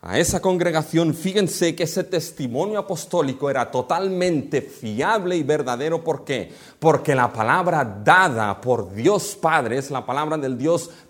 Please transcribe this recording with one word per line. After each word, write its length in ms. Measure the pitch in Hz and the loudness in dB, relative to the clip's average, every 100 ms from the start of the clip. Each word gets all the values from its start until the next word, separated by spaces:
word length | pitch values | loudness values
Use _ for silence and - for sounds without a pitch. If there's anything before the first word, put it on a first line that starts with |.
a 160 | 85 101 | -2 0
esa 220 | 170 180 | 0 0
congregación, 720 | 190 185 175 160 156 160 165 | 0 2 2 0 0 2 2
fíjense 640 | 143 185 190 185 - 175 160 | 0 -2 0 0 0 -2 0
que 80 | |
ese 220 | 160 - 180 | -4 -4 -2
testimonio 760 | 170 160 - 131 117 190 214 | -4 -4 -8 -6 -4 -2 -4
apostólico 720 | 196 170 - 175 143 131 143 | -4 -6 -4 -2 0 -2 -2
era 200 | 139 120 | -2 -2
totalmente 920 | 127 - 170 190 185 180 160 - - | -2 -2 -2 0 0 0 0 0 -4
fiable 720 | - - 113 107 165 220 180 180 | -4 -10 -8 -2 0 0 0 -2
y 80 | |
verdadero. 580 | 139 151 131 120 151 165 | 0 0 0 -2 -2 -2
¿Por 220 | 165 156 | -2 -4
qué? 260 | - 131 87 - - - | -4 -6 -6 -12 -20 0
Porque 340 | 160 151 - | 2 2 2
la 200 | 135 120 | 2 2
palabra 500 | 117 110 160 180 165 123 101 | 2 2 2 2 0 0 -2
dada 600 | 104 175 185 117 107 98 | 6 6 6 2 -2 -2
por 320 | 123 120 95 | 0 0 0
Dios 420 | 98 127 202 - - | 0 2 2 -2 -2
Padre 420 | 160 160 120 127 | 2 2 2 -2
es 140 | 135 | -4
la 140 | 135 - | -8 -4
palabra 320 | 131 151 156 | -4 -2 -2
del 200 | 135 123 | -4 -2
Dios 320 | 143 170 - - - | 0 0 -2 -18 0